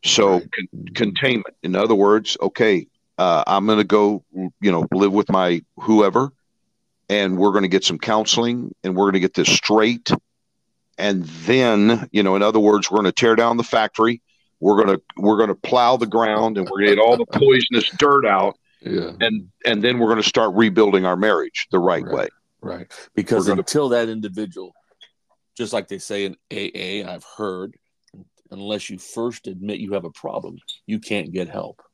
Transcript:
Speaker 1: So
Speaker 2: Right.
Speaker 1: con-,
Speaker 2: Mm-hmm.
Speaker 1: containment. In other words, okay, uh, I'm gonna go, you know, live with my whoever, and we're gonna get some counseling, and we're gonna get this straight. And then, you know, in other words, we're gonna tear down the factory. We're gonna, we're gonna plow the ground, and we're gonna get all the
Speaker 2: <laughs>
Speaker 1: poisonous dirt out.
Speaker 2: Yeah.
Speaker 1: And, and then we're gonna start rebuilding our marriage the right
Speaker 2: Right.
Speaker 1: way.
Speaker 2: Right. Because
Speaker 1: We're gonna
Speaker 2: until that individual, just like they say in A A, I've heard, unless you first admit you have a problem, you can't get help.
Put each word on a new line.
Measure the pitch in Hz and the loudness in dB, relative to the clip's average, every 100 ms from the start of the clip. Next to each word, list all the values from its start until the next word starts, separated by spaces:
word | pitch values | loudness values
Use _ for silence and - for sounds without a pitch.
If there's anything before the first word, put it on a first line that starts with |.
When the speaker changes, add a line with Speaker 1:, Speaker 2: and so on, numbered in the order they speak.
Speaker 1:
So | - - 101 | -2 2 2
Speaker 2:
Right. | 92 - | 2 -2
Speaker 1:
con-, | - 92 - | -12 -12 -14
Speaker 2:
Mm-hmm. | - | -14
Speaker 1:
containment. | - 110 92 135 120 - _ | -4 -4 -2 -2 -2 -6 _
In | 87 92 | -6 -2
other | 110 | -2
words, | 107 101 110 104 - | 2 2 2 0 -6
okay, | 95 - 110 95 76 _ _ - | -6 0 0 0 -2 _ _ -4
uh, | 92 82 - | 0 0 0
I'm | 98 104 | 0 2
gonna | 107 | 0
go, | 101 107 104 101 _ | 2 4 2 0 _
you | 92 92 _ 98 | -12 -12 _ 0
know, | 85 85 | 0 0
live | 92 101 | 2 2
with | 98 101 | 2 0
my | 95 90 87 - - | 2 2 0 -4 -16
whoever, | - 110 101 104 139 _ _ _ _ _ _ _ _ | 2 4 4 2 -2 _ _ _ _ _ _ _ _
and | 104 98 92 | -2 0 0
we're | 101 | 2
gonna | 98 95 | 2 0
get | 92 | 0
some | - 82 | -2 -6
counseling, | - 107 107 - 120 120 120 - | -2 -2 0 -2 -2 -4 -8 -10
and | 95 92 | -6 0
we're | 98 | 2
gonna | 95 | 2
get | 90 | -2
this | - 80 | 0 0
straight. | - - 107 110 120 - - _ _ _ _ _ _ _ - | 0 2 2 2 0 -4 -6 _ _ _ _ _ _ _ -6
And | 101 98 | -4 -2
then, | 82 80 82 127 127 107 104 117 127 | -6 -12 0 2 2 2 2 2 -2
you | 104 | 0
know, | 98 95 | 2 2
in | |
other | 104 110 | 2 4
words, | 104 104 95 | 4 4 2
we're | 104 | 0
gonna | 98 | 0
tear | - 120 113 | 2 2 4
down | 117 117 | 2 0
the | |
factory. | 117 120 107 - 113 117 _ _ _ _ | -2 -2 -2 0 0 0 _ _ _ _
We're | 87 101 | 2 4
gonna, | 107 95 _ - | 4 2 _ -4
we're | 101 107 | 0 2
gonna | 110 | 2
plow | 92 - 123 120 127 | 0 -2 2 2 2
the | 117 | 0
ground, | 110 113 107 113 104 | 0 0 0 -2 -2
and | 90 | -6
we're | 98 | 0
gonna | 104 101 | 2 4
get | |
all | 113 120 | 4 4
the | 117 | 0
Speaker 2:
<laughs> | |
Speaker 1:
poisonous | - 139 131 120 120 - - | 2 4 4 2 0 -2 0
dirt | 143 143 117 | 4 4 4
out. | 98 98 - _ _ | 2 0 -4 _ _
Speaker 2:
Yeah. | - 95 85 87 | -6 -6 -6 -4
Speaker 1:
And, | 113 110 95 _ | -2 -2 -8 _
and | - 110 | -2 0
then | 113 123 | 0 2
we're | 113 | 2
gonna | 113 | 2
start | 104 - 113 | 0 0 0
rebuilding | 95 113 92 104 95 92 | 2 2 4 4 4 2
our | 90 | 0
marriage | 107 92 69 - - | 2 0 -2 -8 -4
the | 95 | 0
right | 87 85 | 0 -2
Speaker 2:
Right. | - | -2
Speaker 1:
way. | - - _ _ _ | -6 -6 _ _ _
Speaker 2:
Right. | 101 90 - - - | -14 -14 -16 -20 -10
Because | - 101 110 90 | -8 -2 0 0
Speaker 1:
We're | |
gonna | 95 | -2
Speaker 2:
until | 95 147 139 | -2 -2 0
that | 120 113 | 0 -2
individual, | 110 107 92 107 - 92 _ _ _ _ _ _ _ _ - | -6 -10 -10 -10 -12 -20 _ _ _ _ _ _ _ _ -10
just | 113 | -6
like | 113 92 | -6 -8
they | 98 | -14
say | - 101 | -10 -6
in | 98 - _ | -6 -8 _
A | 104 101 | -10 -10
A, | 95 95 98 | -10 -10 -10
I've | 92 90 - - | -10 -14 -18 -12
heard, | 107 92 95 _ _ _ _ - 92 _ _ | -10 -8 -12 _ _ _ _ -20 -20 _ _
unless | 98 101 107 - | -18 -10 -10 -10
you | 95 | -16
first | - - 123 113 - | -14 -8 -8 -8 -14
admit | 92 98 104 | -12 -10 -10
you | 101 | -8
have | 98 87 | -8 -10
a | |
problem, | - - - 90 87 - - - | -14 -12 -10 -12 -20 -20 -20 -10
you | 107 | -10
can't | - 104 80 | -6 -8 -6
get | 90 87 | -8 -8
help. | - 82 - _ | -10 -14 -18 _